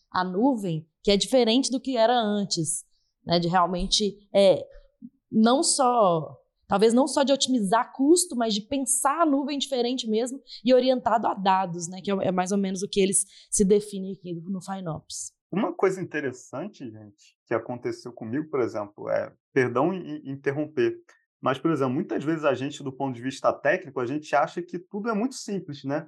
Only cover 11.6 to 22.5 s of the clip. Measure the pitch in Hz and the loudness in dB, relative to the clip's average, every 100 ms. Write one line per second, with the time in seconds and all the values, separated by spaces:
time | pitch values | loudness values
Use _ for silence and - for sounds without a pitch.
11.6 | 185 170 170 185 196 196 - 185 180 202 | 0 -6 -8 -8 -4 -2 0 0 0 0
12.6 | 190 190 196 202 185 196 - - - - | 0 -4 -4 0 2 2 -2 -10 -4 2
13.6 | 196 208 208 196 190 196 180 170 170 185 | 4 4 2 -10 -10 -10 -10 -10 -8 -8
14.6 | 175 196 175 151 - - - _ - 175 | -8 -10 -8 -10 -10 -14 -14 _ -8 -4
15.6 | 247 - 190 180 170 151 139 123 - 127 | -4 0 -2 -2 -6 -6 -6 -8 -12 -12
16.6 | 202 - 127 107 104 _ _ _ - 113 | -12 -12 -16 -16 -20 _ _ _ -4 -4
17.6 | - 120 123 113 123 - 110 131 160 139 | -4 -8 -8 -8 -12 -12 -8 -6 -4 -2
18.6 | 107 107 101 - 113 107 107 _ _ 139 | -2 -4 -10 -10 -4 -4 -4 _ _ 0
19.6 | 123 123 160 185 147 151 131 139 139 139 | 0 2 0 -2 -8 -12 -10 -8 -4 -4
20.6 | 151 131 117 117 _ _ _ _ 127 135 | -4 0 -2 -2 _ _ _ _ -4 0
21.6 | 165 151 135 135 - 320 147 160 147 | 0 0 0 -2 -4 -4 -4 -2 0